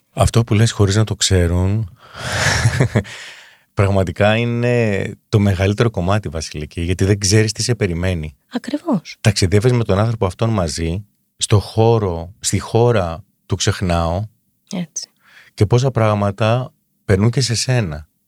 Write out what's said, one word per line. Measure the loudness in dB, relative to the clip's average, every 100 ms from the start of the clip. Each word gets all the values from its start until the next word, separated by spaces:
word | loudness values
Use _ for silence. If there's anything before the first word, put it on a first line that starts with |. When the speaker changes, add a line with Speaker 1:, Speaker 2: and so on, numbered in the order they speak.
| _
Speaker 1:
Αυτό | 0 2 2
που | 2
λες | 2 2
χωρίς | 2 2 2
να |
το | 0 -2
ξέρουν, | 0 2 2 2 0 -2 -4 -12 -20 -12 -8 -2 0 2 0 0
<laughs> | 0 0 -4 -12 -18 -20 -20 _ _
πραγματικά | -2 2 2 0 2 2 2
είναι | 0 0 0 2 2 0 -4 -10 _
το | 2
μεγαλύτερο | 2 2 0 2 0
κομμάτι, | 0 0 -2 -2
Βασιλική, | -8 -8 -10 -10 -6
γιατί | -4 0 0
δεν | 0
ξέρεις | 2 2 2
τι | -2
σε | -4 -2
περιμένει. | -2 0 -2 -2 -6 -12 _
Speaker 2:
Ακριβώς. | -10 -6 -6 -2 -4 -4 -2
Speaker 1:
Ταξιδεύεις | 0 2 2 2 2
με | 2
τον | 0 0
άνθρωπο | 0 0 -4
αυτόν | -2 -2
μαζί, | 0 -2 -4 -4 -4 -8 _ _ _
στο | 0 0
χώρο, | 2 2 4 4 0 -4 -10 -10
στη | -4 -4
χώρα | 0 2 4 2 -2 -6 -12 _ -8
του | -2
ξεχνάω, | -2 -2 0 0 0 -2 -6 _ _ _ _
Speaker 2:
Έτσι. | -8 -8 -12 -16 _ _ -20 -20
Speaker 1:
και | -2 0
πόσα | 2 0
πράγματα | 0 0 0 -2 0 0 0 -4 -14 _ _ -2
περνούν | 2 2
και | 0
σε | -2 -2
σένα, | -2 -2 -2 -8 -14 _